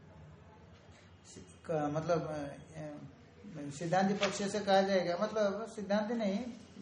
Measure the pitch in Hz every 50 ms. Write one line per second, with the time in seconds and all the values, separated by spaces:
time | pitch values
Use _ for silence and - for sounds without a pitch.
0 | - - - - - - - - - - 175 - - - - - - - - -
1 | - - - - - - - - - - - - - - 165 151 147 147 147 160
2 | 165 170 175 160 151 156 156 151 143 139 143 143 - - 156 160 156 151 147 147
3 | 143 - - - - - - - - - 170 151 147 143 - - 175 165 175 185
4 | 196 196 202 190 202 196 - - 202 196 202 208 196 202 190 196 196 190 196 185
5 | 170 170 175 180 208 214 214 220 214 202 196 202 226 226 - 220 202 185 202 214
6 | 214 214 240 226 226 190 196 226 254 240 - - - - - 190